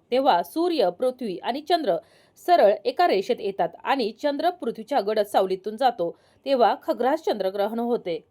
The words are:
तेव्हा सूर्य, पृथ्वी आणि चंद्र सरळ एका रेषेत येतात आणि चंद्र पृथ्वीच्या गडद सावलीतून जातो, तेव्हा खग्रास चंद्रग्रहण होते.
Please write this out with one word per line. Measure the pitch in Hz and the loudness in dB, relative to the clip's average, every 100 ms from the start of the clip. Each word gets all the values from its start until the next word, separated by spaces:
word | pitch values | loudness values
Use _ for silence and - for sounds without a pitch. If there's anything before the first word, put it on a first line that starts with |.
| - | -4
तेव्हा | 247 269 175 | 0 4 2
सूर्य, | 185 311 349 311 180 | 0 -2 0 2 0
पृथ्वी | 175 254 254 233 170 | 0 -4 -2 -8 -6
आणि | 208 262 302 | -6 -6 -2
चंद्र | 349 247 165 - _ _ _ - | 0 0 -2 -4 _ _ _ 2
सरळ | 349 208 214 | 6 6 4
एका | 254 277 359 | 0 0 2
रेषेत | 214 - 233 | 2 -2 -4
येतात | 196 196 170 - | -4 -2 -4 -4
आणि | - 269 214 220 | -2 -2 -2 -4
चंद्र | 294 285 330 | -4 -2 -2
पृथ्वीच्या | 359 226 226 220 269 | -4 -6 -8 -4 -2
गडद | 202 214 208 | 0 -2 0
सावलीतून | 240 190 190 214 220 | 0 0 -2 -6 -2
जातो, | 262 226 170 - _ _ 269 | -2 0 -4 -8 _ _ -2
तेव्हा | 269 208 262 | 2 2 2
खग्रास | - 220 254 320 | -4 -2 0 -2
चंद्रग्रहण | - 214 190 202 202 220 | -2 -4 -4 -2 -4 -2
होते. | 240 226 185 165 - | -2 -2 -4 -8 -10